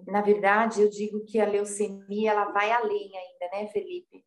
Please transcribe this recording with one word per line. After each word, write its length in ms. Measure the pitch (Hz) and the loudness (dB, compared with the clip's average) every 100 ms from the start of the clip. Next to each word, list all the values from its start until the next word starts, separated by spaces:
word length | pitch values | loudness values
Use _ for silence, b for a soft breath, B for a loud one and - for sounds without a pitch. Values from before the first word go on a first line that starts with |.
| - | -4
na 140 | 202 | 0
verdade, 640 | 202 208 196 208 226 208 | 4 4 4 4 2 4
eu 80 | 208 | 2
digo 340 | 208 208 214 | 2 -6 -6
que 140 | 214 220 | -4 0
a 100 | 208 | 2
leucemia, 840 | 202 208 - 202 196 - 208 214 | 0 -2 -4 -4 -6 -8 -2 0
ela 140 | 208 208 | 2 0
vai 260 | 202 208 | 0 2
além 400 | 240 208 202 196 190 | 0 0 -2 -6 -12
ainda, 400 | 180 - 175 196 | -14 -10 -8 -6
né, 120 | 208 | -6
Felipe? 560 | 214 180 180 - 190 | -6 -6 -12 -14 -20